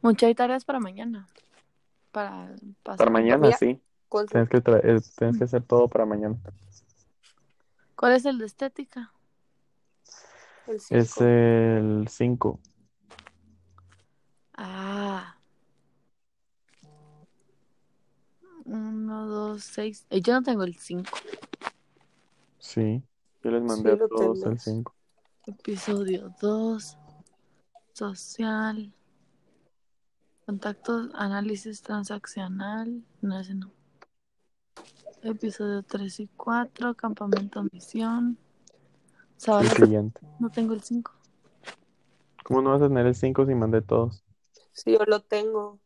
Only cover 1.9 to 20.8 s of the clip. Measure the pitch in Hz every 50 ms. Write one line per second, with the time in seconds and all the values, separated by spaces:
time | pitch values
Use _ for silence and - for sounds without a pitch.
1.9 | _ _ _ _ _ 214 208 196 196 185 180 190 196 202 - 202 196 _ _ -
2.9 | - 92 113 113 113 113 113 113 123 143 151 139 120 - - 120 127 143 _ _
3.9 | _ _ _ _ - 208 208 208 - 117 117 117 - 123 123 - 117 110 - 113
4.9 | 117 110 110 - _ - - 117 117 113 123 120 123 123 120 _ - 120 120 120
5.9 | - 113 113 110 107 104 107 107 110 120 - - - _ - - - - _ _
6.9 | _ _ _ _ _ _ _ _ _ _ _ _ _ _ _ _ _ _ _ _
7.9 | _ - - 247 247 254 247 285 269 247 220 214 - _ 277 269 _ - 294 _
8.9 | _ 254 240 226 _ _ _ _ _ _ _ _ _ _ _ _ _ _ _ _
9.9 | _ _ _ _ - - - - - - - - - - _ - 220 214 - -
10.9 | 117 120 117 117 - - 120 120 120 120 117 117 117 117 113 113 113 110 107 107
11.9 | 107 107 107 107 - - 123 120 123 123 - 107 - - _ _ _ _ _ _
12.9 | _ _ _ _ - - - - _ _ _ _ _ _ _ _ _ _ _ _
13.9 | _ _ _ _ _ _ _ _ _ _ _ _ _ - 202 190 185 190 190 196
14.9 | 196 202 202 202 196 190 185 180 - _ _ _ _ _ _ _ _ _ _ _
15.9 | _ _ _ _ _ _ _ _ _ _ _ _ _ _ _ _ _ _ _ 151
16.9 | 151 151 151 _ _ _ _ _ _ _ _ _ _ _ _ _ _ _ _ _
17.9 | _ _ _ _ _ _ _ _ _ _ _ 370 349 330 - - 214 220 220 214
18.9 | 220 220 220 214 214 214 214 214 214 214 208 214 214 208 208 - - - 208 214
19.9 | 208 - _ _ - 190 175 233 240 262 254 277 247 208 190 180 175 _